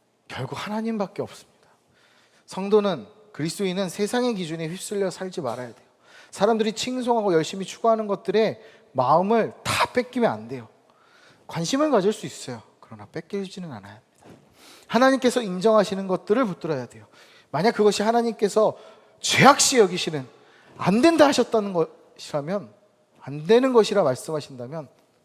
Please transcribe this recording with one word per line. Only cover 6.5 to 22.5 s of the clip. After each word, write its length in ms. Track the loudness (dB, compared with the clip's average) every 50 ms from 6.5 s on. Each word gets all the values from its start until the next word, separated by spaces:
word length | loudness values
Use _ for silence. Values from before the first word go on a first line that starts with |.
| 2 2 0 -2 -2
칭송하고 600 | -4 -6 -6 -6 -4 -2 0 0 0 2 2 2
열심히 320 | 2 0 0 -6 -10 -10
추구하는 420 | -12 -8 -2 0 2 2 2 0
것들에 540 | -4 -6 -4 -4 -2 0 2 2 0 -2 -6 -12 -20 -20 _ _ _ -4
마음을 600 | -2 2 4 4 4 4 2 2 2 0 -2 -6 -8 -6
다 280 | -4 -2 0 0 0
뺏기면 400 | 0 -4 -4 -4 -2 0 0 0
안 160 | 0 -2 -8
돼요. 220 | -12 -14 -14 -14 -18 _ _ _ _ _ _ _ _ _ _ _ _ _ _ _
관심은 440 | -12 -8 -6 -4 -2 0 0 0 2
가질 220 | 2 2 2 2 -2
수 120 | -2 -8
있어요. 360 | -12 -14 -14 -14 -14 -14 -14 -16 _ _ _
그러나 260 | -20 -20 -20 -20 -20 -14
뺏기지는 600 | -14 -14 -12 _ -8 -8 -8 -10 -12 -14 -14 -14 -14
않아야 200 | -16 -16 -18 -20
합니다. 180 | -20 _ _ _ _ _ -20 -20 -20 _ _ _ _ -20 -20 -20 -20 -10
하나님께서 540 | -2 2 4 4 4 4 4 2 2 2 2
인정하시는 680 | -2 -2 -4 0 2 4 4 4 4 2 -2 -6 -4
것들을 380 | -4 -4 -4 0 0 0 2 2
붙들어야 400 | -2 -4 -6 -6 -6 -6 -6 -6
돼요. 200 | -10 -14 -20 -20 _ _ -20 -20 -20 -20 -20 _ _
만약 240 | -4 0 2 2 2
그것이 300 | 4 4 4 4 4 0
하나님께서 720 | 2 2 2 0 0 -2 -2 -2 0 2 2 2 2 0 -4 -12 -20 -20 -20 _ _ _ _
죄악시 600 | -4 0 4 6 8 8 8 6 4 4 6 4
여기시는, 480 | 4 4 2 -2 -6 -6 -6 -6 -8 -10 -16 _ _ _ _ _ _ -20 -12
안 240 | -4 0 2 2 4
된다 260 | 4 4 6 6 6
하셨다는 460 | 6 6 2 0 0 0 -2 -2 0 -2
것이라면, 1000 | -2 -2 -2 -6 -14 _ _ _ -20 -14 -8 -6 -6 -6 -4